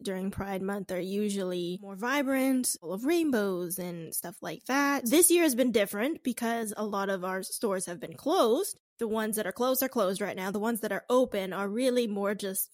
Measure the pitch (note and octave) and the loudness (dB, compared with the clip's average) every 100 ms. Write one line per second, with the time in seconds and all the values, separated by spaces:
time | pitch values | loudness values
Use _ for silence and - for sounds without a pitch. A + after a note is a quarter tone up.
0 | G3+ F#3 F#3+ - G3 F#3+ F#3+ G3+ F#3+ F3+ | -6 -4 -4 -4 -4 -4 -4 -4 -4 -4
1 | F#3 G3+ G#3 G3 F#3 F3+ F3 F#3 G3 F#3+ | -2 -2 0 0 -2 -2 -4 -6 -10 -6
2 | A#3+ C#4+ C4+ C4+ C4+ B3+ B3 - E3 G3 | 0 2 2 2 4 2 0 -2 -4 -2
3 | C4 F4 D#4+ A#3 G3+ F3+ F3+ F3+ F3 E3+ | 2 2 4 2 2 0 -2 -4 -6 -8
4 | D#3+ - F3 - F3+ D#3 - C4+ C#4 C#4 | -8 -8 -8 -8 -8 -8 -2 0 2 0
5 | A#3+ D4+ E4+ F4 D#4+ A#3+ B3+ A3 G3 G3+ | 4 6 8 6 4 4 2 2 2 0
6 | C4 E4 C4 - A3+ A#3 A3 G#3 G#3+ G3+ | -2 -2 -4 -2 -2 -2 -4 -4 -4 -2
7 | G3 G3 F#3 F#3+ F#3 - G#3+ F#3+ F#3 F3 | -2 -2 -4 -4 -6 -4 -2 -2 -4 -8
8 | E3 E3 C#4 F#4 A#3+ C4+ G4+ - _ - | -10 -6 2 4 6 4 0 -8 _ -6
9 | A3+ A3 G#3+ G#3+ F3+ - B3+ C4 C4 A#3 | -2 0 0 -2 -4 0 0 2 0 2
10 | F#3+ F#3+ G3 D#3+ F#3+ G3+ A3 A3 G#3+ F#3+ | 0 0 -4 -4 -4 -2 -2 -2 -2 -4
11 | - B3 B3+ G3+ F#3+ F3+ G3+ G#3+ C4 B3 | 2 4 4 0 -4 -4 -2 0 2 2
12 | A#3 G3+ G3+ G3+ G3 F#3+ - | 2 0 -2 -2 -4 -4 -6